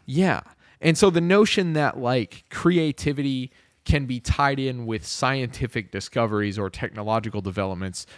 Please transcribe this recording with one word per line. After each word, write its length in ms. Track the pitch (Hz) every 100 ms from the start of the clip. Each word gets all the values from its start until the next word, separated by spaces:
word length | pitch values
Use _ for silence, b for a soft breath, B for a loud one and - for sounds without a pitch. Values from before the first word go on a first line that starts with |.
| -
Yeah. 340 | 135 185 110 - - b b
And 180 | 165 160
so 100 | 196
the 120 | 170
notion 540 | 170 196 208 - 180
that, 240 | 156 143 -
like, 440 | 123 127 107 - -
creativity 1040 | - 170 175 160 139 151 143 139 131 127 _ b b
can 220 | - 147 131
be 120 | 123
tied 400 | - - 143 139
in 280 | 135 123 117
with 200 | 110 -
scientific 880 | - 131 135 123 - 117 120 92
discoveries 640 | 98 - 127 113 107 104 101
or 100 | 95
technological 720 | - 120 107 104 110 110 104
developments, 640 | 98 95 95 92 95 90 -